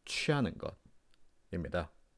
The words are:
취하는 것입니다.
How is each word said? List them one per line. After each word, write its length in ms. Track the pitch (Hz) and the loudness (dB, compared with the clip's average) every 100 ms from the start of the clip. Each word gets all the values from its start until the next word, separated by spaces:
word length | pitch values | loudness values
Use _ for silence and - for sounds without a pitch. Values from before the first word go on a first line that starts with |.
| - | -6
취하는 500 | - - 147 120 - | -2 2 4 2 0
것입니다. 1300 | - - - - - - - - - 90 73 85 82 - - | -8 -8 -16 -20 -20 -20 -20 -20 -8 -4 0 -2 -2 -8 -20